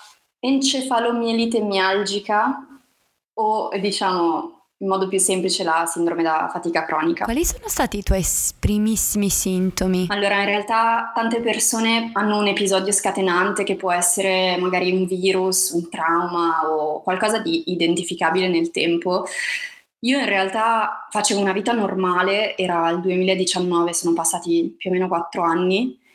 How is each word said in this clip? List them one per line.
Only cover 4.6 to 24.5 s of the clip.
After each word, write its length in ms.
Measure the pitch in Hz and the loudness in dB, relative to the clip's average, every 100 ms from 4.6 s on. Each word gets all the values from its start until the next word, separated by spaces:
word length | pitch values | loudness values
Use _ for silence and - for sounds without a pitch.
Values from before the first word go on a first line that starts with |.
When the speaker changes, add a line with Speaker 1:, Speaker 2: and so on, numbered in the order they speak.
| _ - | _ -6
Speaker 1:
in 40 | 196 | -2
modo 200 | 190 185 | 0 0
più 100 | 190 | 2
semplice 460 | - 185 180 196 | 2 0 0 -2
la 220 | 170 160 170 | 0 0 0
sindrome 360 | 170 170 170 | 0 0 0
da 260 | 165 156 170 | 0 0 0
fatica 320 | 175 170 - | -4 -2 -2
cronica. 400 | - 156 160 - | 0 0 0 -2
Speaker 2:
Quali 200 | 208 247 | -2 -2
sono 240 | 349 - 453 | -2 -4 -4
stati 300 | - 262 202 | -2 -2 -2
i 40 | |
tuoi 200 | - 190 | 0 0
s-, 300 | - - - - | 0 -2 -4 -2
primissimi 720 | 196 208 214 208 - 208 202 | 0 2 2 0 0 0 0
sintomi? 760 | - 196 180 185 - 185 185 180 | 0 0 0 0 0 0 2 0
Speaker 1:
Allora, 300 | 202 196 202 | 0 2 2
in 60 | 202 | 2
realtà 640 | 208 202 226 226 226 - | 0 0 2 2 2 -2
tante 260 | 233 226 233 | -2 0 0
persone 720 | 233 220 - 226 226 226 226 | 0 0 0 0 2 0 0
hanno 260 | 202 208 208 | -2 0 2
un 100 | 202 | 2
episodio 440 | 196 196 190 190 | 2 2 2 2
scatenante 720 | 196 196 190 190 175 196 202 | 0 0 0 2 2 2 0
che 120 | 196 190 | -2 -2
può 140 | 190 | 0
essere 680 | 175 175 202 190 185 185 180 | 0 0 0 0 2 2 0
magari 340 | 185 180 180 | 0 0 2
un 140 | 185 185 | 0 0
virus, 640 | 185 190 185 185 185 - | 0 2 2 2 0 0
un 180 | 170 170 | -2 -4
trauma 840 | 180 160 170 180 170 165 160 156 | -4 0 0 0 0 0 0 0
o 320 | 156 151 151 | 0 -2 -4
qualcosa 360 | - 185 214 220 | -4 0 0 0
di 320 | 170 165 - | 0 -2 -2
identificabile 760 | 170 165 175 170 175 165 175 185 | 0 2 0 -2 -2 0 2 2
nel 220 | 165 165 | 2 0
tempo. 540 | - 170 170 185 185 - - - - - - _ _ | 0 0 0 0 -2 -4 -6 -6 -6 -8 -14 _ _
Io 180 | 233 277 | -2 0
in 80 | 220 | 2
realtà 800 | 196 190 220 226 226 208 - - | 0 0 0 0 2 0 -6 -6
facevo 320 | 214 208 196 | -2 0 2
una 120 | 196 | 2
vita 200 | 190 214 | 0 0
normale, 840 | 233 196 190 185 180 185 196 220 - | 0 0 0 0 2 2 2 0 -2
era 340 | 180 170 170 | 0 0 0
il 100 | 175 | 0
duemiladiciannove, 960 | 185 180 185 185 180 185 180 170 170 | 0 2 2 2 0 0 0 2 0
sono 180 | 170 175 | 0 0
passati 600 | 170 165 175 170 | 0 0 -2 0